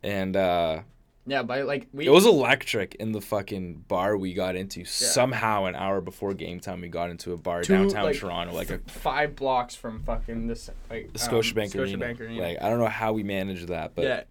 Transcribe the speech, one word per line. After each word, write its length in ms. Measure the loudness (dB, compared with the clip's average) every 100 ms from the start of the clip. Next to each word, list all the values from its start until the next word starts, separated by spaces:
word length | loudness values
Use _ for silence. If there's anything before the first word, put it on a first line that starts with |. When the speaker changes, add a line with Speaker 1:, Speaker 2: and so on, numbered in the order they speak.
Speaker 1:
And, 340 | -2 -2 0 2
uh, 460 | 4 4 2 0 -6 -20 _ _ -4
Speaker 2:
Yeah, 140 | -2
but, 220 | -2 -2 -2
like, 220 | -4 -6
we 140 | -4 8
Speaker 1:
it 40 |
was 140 | 10 10
electric 720 | 8 6 2 2 -2 -2 -4
in 160 | -4
the 100 | -4
fucking 640 | -2 -4 -2 -6 -6 -10 -4
bar 280 | 0 2 2
we 160 | 0
got 220 | -2 -2 -2
into. 260 | -6 -8
Speaker 2:
Yeah. 40 | -8
Speaker 1:
Somehow, 800 | -2 2 4 2 2 0 2 0
an 100 | -2
hour 240 | -2 -2
before 340 | -2 -6 -4 -4
game 240 | -6 -8
time, 220 | -10 -10
we 60 | -8
got 200 | -6 -6
into 240 | -6 -8
a 40 | -6
bar 260 | -2 -2
Speaker 2:
Two, 100 | 4
Speaker 1:
downtown 300 | 6 6 2 0
Speaker 2:
like, 120 | 0
Speaker 1:
Toronto, 360 | -2 -4 -4
like, 160 | -4 -4
a 60 | -6
Speaker 2:
f-, 60 | -8
five 440 | -6 -4 0 -2 -2
blocks 400 | 0 0 0 -8
from 280 | -12 -8
fucking 440 | -4 -4 -2 -4 -4
this, 220 | -6 -8 -14 -12
like, 220 | -12 -10
Speaker 1:
the 60 | -6
Speaker 2:
um, 60 | 0
Speaker 1:
Scotiabank 440 | 2 2 0 -2 -2
Arena. 220 | -2 -2 -4
Speaker 2:
Scotiabank 140 | -6
Arena. 220 | -8 -6
Speaker 1:
Like, 200 | -4 -2
I 80 | 0
don't 100 | 2
know 60 | 2
how 260 | 2 0
we 100 | 0
managed 440 | -2 -2 -2 -4 -4
that, 260 | -4 -4 -2
but 100 | 0
Speaker 2:
Yeah. 180 | 0 -6